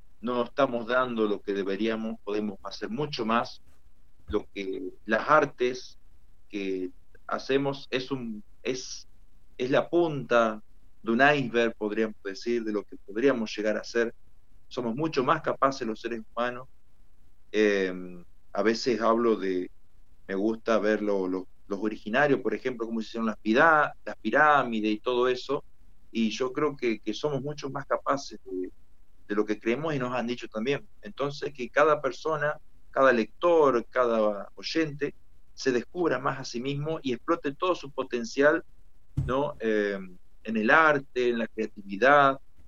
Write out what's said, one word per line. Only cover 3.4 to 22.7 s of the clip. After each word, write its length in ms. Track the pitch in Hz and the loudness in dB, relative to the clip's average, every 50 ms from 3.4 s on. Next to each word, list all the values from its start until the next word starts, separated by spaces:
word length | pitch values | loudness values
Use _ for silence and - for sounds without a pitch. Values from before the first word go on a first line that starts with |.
| - - - - - - - - - - - - - - - - - - | 0 -2 -8 -14 -16 -16 -16 -16 -16 -16 -16 -16 -16 -16 -16 -16 -8 -2
Lo 200 | 104 101 - - - | -2 -2 -2 -4 -8
que, 380 | 98 98 95 95 92 92 92 - - - | -8 -6 -6 -6 -6 -6 -8 -10 -8 -4
las 240 | 107 110 110 - 135 | 0 0 0 4 4
artes 720 | 151 156 151 143 - - 123 123 127 127 - - - - - - - - - - - - - - | 6 6 4 4 0 0 0 0 0 -2 -8 -12 -14 -16 -16 -16 -16 -16 -16 -16 -16 -16 -12 -8
que 420 | 101 101 98 95 95 92 92 90 - - - - - - - - | -6 -4 -2 -2 -2 -2 -4 -6 -8 -12 -14 -14 -16 -14 -8 -6
hacemos 600 | 101 110 - - 135 139 139 139 135 - - - | -6 -6 -2 0 0 2 2 0 -4 -4 -6 -4
es 200 | 120 135 131 - | -4 -4 -2 -2
un, 320 | 139 131 120 113 107 107 - - - - - | -4 -4 -4 -6 -8 -8 -10 -14 -14 -8 -4
es, 440 | 120 131 131 - - - - - - - - - - - - - - - - | -4 -4 -4 -4 -8 -10 -12 -12 -14 -16 -16 -16 -16 -16 -16 -16 -12 -6 -4
es 140 | 127 127 | 0 2
la 180 | 143 123 - - | 4 4 4 4
punta 720 | 165 175 170 165 147 135 113 - 120 120 113 110 107 107 - - - - - - - - - | 4 4 4 4 2 -2 0 4 4 6 6 4 2 -2 -8 -14 -16 -16 -16 -16 -14 -8 -2
de 80 | 107 | 2
un 100 | 113 120 | 4 6
iceberg, 540 | 135 147 151 143 127 113 110 117 117 113 110 - | 6 6 6 4 2 0 2 2 2 2 2 -2
podríamos 400 | 107 104 104 110 113 107 104 - - | -4 -2 0 0 0 0 -2 -6 -8
decir, 400 | 98 95 - - 120 120 117 110 | -8 -8 -6 -2 -2 0 0 0
de 100 | 110 104 | 0 -2
lo 100 | 101 95 | -2 -4
que 120 | - - - - | -4 -12 -14 -12
podríamos 500 | - 98 110 135 139 127 117 110 - - | -8 -2 2 4 4 4 4 0 -4 -2
llegar 220 | 107 104 107 104 107 | -2 0 0 0 0
a 60 | - | -2
ser. 300 | - - 117 113 117 - - - - - - - - - - - - | -2 0 0 0 0 -2 -8 -14 -16 -16 -16 -16 -16 -16 -16 -14 -10
Somos 260 | - 131 123 113 110 | -6 -4 -2 -2 -2
mucho 280 | 135 160 160 160 143 123 | 0 -2 0 2 2 4
más 180 | 147 165 156 | 4 2 2
capaces 460 | - 135 127 - 135 139 135 - 123 110 | 2 -2 0 2 2 2 2 0 -4 -4
los 140 | 110 - | -4 -4
seres 200 | - 117 120 110 110 - - | -4 -6 -6 -6 -8 -8 -4
humanos. 320 | 117 120 123 123 123 131 - - - - - - - - - - - - - - - - - | -2 -2 -2 -2 -6 -10 -14 -16 -18 -18 -18 -16 -16 -16 -16 -16 -16 -16 -16 -16 -16 -10 -2
Em, 720 | - 107 107 104 101 98 95 92 90 90 90 90 90 87 87 - - - - - - | 2 4 4 6 6 4 2 0 -2 -4 -8 -10 -12 -12 -14 -14 -16 -16 -14 -8 -2
a 100 | 101 98 | 2 2
veces 380 | 110 113 113 - 135 113 107 | 2 2 2 2 0 0 2
hablo 340 | 117 113 113 117 117 113 107 92 | 4 4 4 6 6 4 4 4
de, 320 | 95 95 92 90 90 - - - - - - - - - - - - - | 2 0 0 0 -2 -4 -8 -14 -16 -16 -16 -16 -16 -16 -16 -12 -8 -4
me 80 | 95 | -2
gusta 440 | 95 104 110 113 113 - 117 113 104 | 0 2 0 0 0 2 2 2 4
ver 220 | 98 107 107 101 | 4 4 2 4
lo-, 260 | 104 104 101 98 92 90 | 2 2 2 2 2 0
los 180 | 92 92 90 - - - - - | 0 -2 -4 -6 -12 -12 -8 -6
los 120 | 101 95 | -4 -2
originarios, 600 | 107 107 - - - 107 110 135 147 143 135 104 | -2 -2 -2 -4 -6 0 2 4 4 6 4 4
por 140 | - 110 107 | 2 0 -2
ejemplo, 320 | 104 - 131 | -2 -2 -4